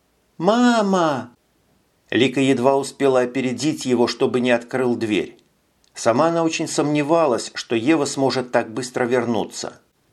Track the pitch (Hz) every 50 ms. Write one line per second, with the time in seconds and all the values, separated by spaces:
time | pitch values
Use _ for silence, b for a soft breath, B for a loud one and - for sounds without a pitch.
0 | _ _ _ _ _ _ _ - 160 190 226 240 247 247 233 226 202 196 190 180
1 | 165 156 143 120 - - - _ _ _ _ _ _ _ _ _ _ _ _ _
2 | _ - 110 110 131 135 123 139 135 135 135 117 120 139 139 139 131 135 - -
3 | 139 135 131 127 127 123 123 139 127 131 120 107 131 156 143 - - 127 123 117
4 | 120 110 - - 135 120 110 127 120 127 120 117 120 - - 127 131 123 120 104
5 | 113 107 104 87 - - - _ _ _ _ _ _ _ _ _ _ _ - -
6 | - 117 113 135 160 165 170 170 165 160 160 - 160 - - 156 143 147 147 147
7 | 143 143 170 165 160 139 117 107 - - - - - - 117 113 110 143 165 147
8 | 139 - - 135 135 127 113 127 123 - - 120 113 113 107 135 123 - - 120
9 | 123 113 127 123 120 120 113 101 85 - - - - - - - _ _ _ _
10 | _ _